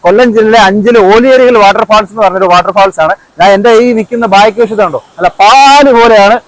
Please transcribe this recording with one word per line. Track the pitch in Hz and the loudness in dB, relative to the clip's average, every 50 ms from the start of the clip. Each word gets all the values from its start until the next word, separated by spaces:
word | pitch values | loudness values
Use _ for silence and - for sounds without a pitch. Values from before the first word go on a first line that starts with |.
| - | -2
കൊല്ലം | 175 190 214 247 240 208 | -2 0 0 0 0 0
ജില്ലയിലെ | 226 220 220 220 233 202 190 | 0 0 0 0 2 0 0
അഞ്ചൽ | 196 208 196 233 240 233 196 180 | 0 -2 -2 0 0 2 2 2
ഓലിയേരികൾ | 208 226 240 269 262 254 254 247 247 220 202 | 0 0 2 2 2 2 2 2 2 2 0
വാട്ടർഫാൾസ് | 196 202 220 220 - 220 214 214 190 | 0 0 -2 -2 -2 -2 -2 -2 -4
എന്ന് | 202 226 214 | -6 -4 -4
പറഞ്ഞൊരു | 185 180 190 190 180 | -2 -2 -2 -2 0
വാട്ടർഫാൾസ് | 175 180 175 185 180 202 196 196 - - 156 | 0 0 -2 -2 -2 -2 -2 -2 -2 -4 -4
ആണ്. | 156 190 - _ _ _ 151 | -4 -4 -8 _ _ _ -2
ഞാൻ | 170 196 196 | 0 0 0
എൻ്റെ | 190 202 240 226 220 | 0 0 0 2 2
ഈ | 240 247 240 220 | 0 0 -2 -4
നിൽക്കുന്ന | 208 - 240 233 233 214 190 | -6 -6 -8 -8 -6 -2 0
ബാക്ക് | 196 208 220 202 220 | 0 0 0 0 -2
വശത്തുണ്ടോ, | 233 202 220 208 202 175 147 117 - _ _ | -4 -4 -2 -4 -4 -4 -4 -8 -12 _ _
നല്ല | - 175 175 - - | -6 -6 -6 -2 0
പാല് | 190 208 240 269 277 277 277 285 285 277 254 233 | 0 2 2 2 2 2 2 2 2 2 2 2
പോലെയാണ് | 233 233 226 214 196 202 226 - - | 2 2 2 2 2 2 0 -2 -6